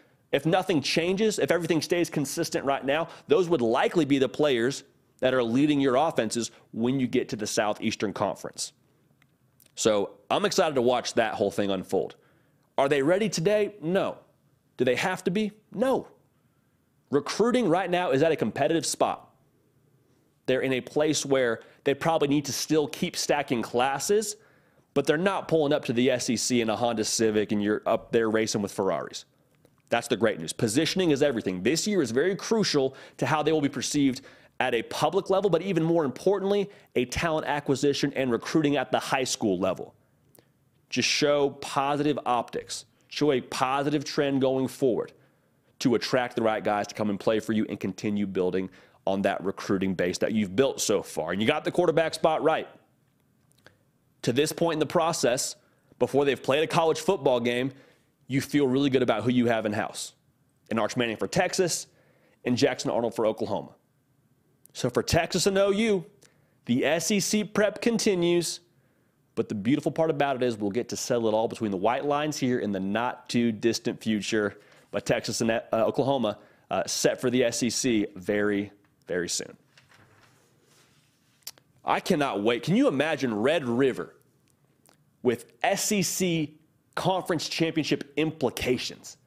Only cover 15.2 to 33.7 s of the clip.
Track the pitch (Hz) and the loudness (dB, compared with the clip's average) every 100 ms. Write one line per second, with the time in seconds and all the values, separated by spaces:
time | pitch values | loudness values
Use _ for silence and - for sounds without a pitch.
15.2 | 208 185 208 - _ - 262 233 - _ | -2 -2 -4 -6 _ -4 0 0 -4 _
16.2 | _ _ _ _ _ _ _ _ _ 139 | _ _ _ _ _ _ _ _ _ -2
17.2 | 139 - 226 247 208 175 180 175 180 135 | 0 2 4 4 4 2 2 0 2 4
18.2 | 165 151 113 - 147 165 - - 117 - | 4 2 0 0 2 2 0 0 0 -2
19.2 | - _ _ _ _ _ _ _ _ _ | -10 _ _ _ _ _ _ _ _ _
20.2 | _ _ - 127 131 127 - 147 156 143 | _ _ -2 0 0 -2 -2 0 0 0
21.2 | 139 135 120 113 - - - 135 165 160 | 0 2 2 -2 -8 -4 -2 0 0 2
22.2 | 147 147 143 117 - 156 143 - 175 - | 2 2 0 -6 0 0 0 -4 -6 -4
23.2 | - 147 143 120 104 120 131 139 - 208 | -2 -2 0 -2 -2 0 0 0 0 0
24.2 | 220 - _ _ _ _ _ 139 139 151 | 0 -8 _ _ _ _ _ 0 2 2
25.2 | 196 180 - 160 143 147 - 120 127 123 | 0 -2 0 2 2 2 0 2 2 2
26.2 | - 113 - 123 113 104 120 113 107 - | 0 -2 0 0 0 0 0 0 -2 2
27.2 | 113 107 101 104 101 107 - 110 - 117 | 2 2 0 0 0 0 0 -2 0 0
28.2 | 113 110 110 113 101 - 95 80 62 - | 2 2 0 -2 -4 -2 -2 -2 -6 -12
29.2 | - _ _ _ _ _ _ 117 - 104 | -18 _ _ _ _ _ _ -4 0 0
30.2 | 110 87 80 - 113 117 160 185 175 139 | 0 0 -8 -4 -2 0 0 0 2 2
31.2 | 147 113 98 92 101 160 208 202 123 117 | 2 0 -4 -2 0 0 0 0 0 0
32.2 | 175 196 - 226 196 147 131 - - - | 0 -2 0 0 2 0 0 -4 -16 -6
33.2 | 127 151 151 156 139 | -2 0 2 2 0